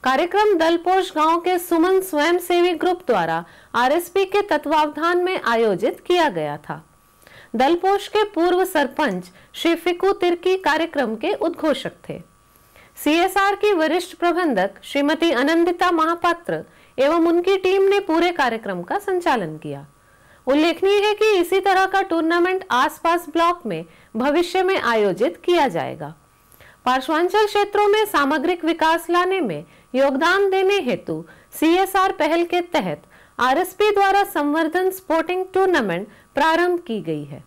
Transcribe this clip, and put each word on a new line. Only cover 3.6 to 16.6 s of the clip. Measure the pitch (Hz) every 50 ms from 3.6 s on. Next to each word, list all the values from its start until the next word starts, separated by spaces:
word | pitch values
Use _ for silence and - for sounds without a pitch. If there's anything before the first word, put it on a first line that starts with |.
| - _ -
आरएसपी | 226 247 262 294 349 349 - - 392 392
के | 370 381 415
तत्वावधान | 403 403 320 302 - 285 320 302 302 302 294 302 311 339 359 359
में | 359 370 370 -
आयोजित | - - 233 226 233 220 190 175 202 294 359 -
किया | - - 359 359 320 285
गया | 185 165 151 147 147 151
था। | - - 151 156 - _ _ _ _ _ _ _ _ - - - - - -
दलपोश | 226 262 277 339 349 370 381 403 392 392 -
के | - 427 427
पूर्व | 415 - 330 339 359 359 359 381
सरपंच | 370 - 311 285 262 - - 311 247 185 185 180 - _ - - _ -
श्री | - - 330 339
फिकू | 339 - 359 349 349 - 381
तिर्की | 392 392 359 349 349 349 - 370 381
कार्यक्रम | 381 381 302 302 320 330 330 - 285 254 233 220
के | 214 - 349 480
उद्घोषक | 523 - 339 339 - - 311 262 - - 170 - _ - -
थे। | 156 - - _ _ _ _ _ _ _ _ _ _ - - _ _ -
सीएसआर | - 294 302 339 359 381 370 403 392 403 403
की | 392 - 415
वरिष्ठ | 403 330 320 320 320 359 349 - -
प्रबंधक | _ 339 349 330 349 359 311 240 185 185 196 - - -
श्रीमती | - - 277 285 285 311 320 339 339
आनंदिता | 269 233 269 294 330 339 339 359 349 - 381 359
महापात्र | 349 320 311 320 339 339 - 349 339 339 - - 170 156